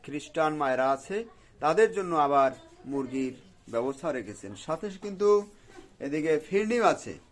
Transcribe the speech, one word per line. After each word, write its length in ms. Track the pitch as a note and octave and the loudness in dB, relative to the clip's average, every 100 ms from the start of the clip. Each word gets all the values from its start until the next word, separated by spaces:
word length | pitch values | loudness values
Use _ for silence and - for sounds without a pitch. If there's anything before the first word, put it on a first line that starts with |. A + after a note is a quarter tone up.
খ্রিস্টান 480 | - C#3+ C#3 - D#3 D3+ | -10 -12 -8 0 0 0
মায়েরা 260 | C#3 B2+ C3 C3+ | 0 2 2 0
আছে, 220 | - G3+ A3+ - - - | -4 -8 -8 -16 -20 -4
তাদের 300 | C#3+ E3+ A3 F#3 | 0 4 4 2
জন্য 180 | F3+ E3 C#3+ | -2 2 4
আবার 240 | C#3+ C3+ C3 - - B2+ | 6 4 0 -18 -20 -8
মুরগির 500 | C#3 B2+ C3 C3 B2+ - - - | -6 -4 -4 -4 -6 -20 -20 -6
ব্যবস্থা 340 | A#2 B2+ C3+ E3+ | -4 -4 -4 -6
রেখেছেন। 400 | C3 G2+ G2+ G2 G2+ - | -6 -8 -12 -14 -14 -8
সাথে 220 | D#3+ G#3 F#3+ G#3 | -6 -6 -8 -12
কিন্তু 240 | F#3+ G#3 G#3 G#3 - - - - - C#3 | 0 4 4 2 -18 -20 -20 -20 -12 -6
এদিকে 280 | D3+ D#3+ D3+ - | -2 0 0 0
ফিরনিও 360 | G3 G#3+ A#3+ G3 | -2 0 4 4
আছে 200 | C#3+ A2+ D2+ - | 2 -6 -14 -18